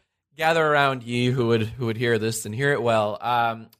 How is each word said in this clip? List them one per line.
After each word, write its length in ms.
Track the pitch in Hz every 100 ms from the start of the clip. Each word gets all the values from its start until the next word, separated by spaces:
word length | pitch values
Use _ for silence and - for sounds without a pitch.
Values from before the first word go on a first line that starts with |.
| - _ _ 151
gather 300 | 160 165 156
around 380 | 147 139 131
ye 240 | 117 120 123
who 220 | 123 117
would, 120 | 117
who 240 | 110 117 120
would 100 | 110
hear 200 | 120 113
this 300 | 110 110 101
and 80 | 110
hear 160 | 143
it 100 | 135
well. 380 | 120 113 104 104
Um, 460 | 117 120 117 113 110 _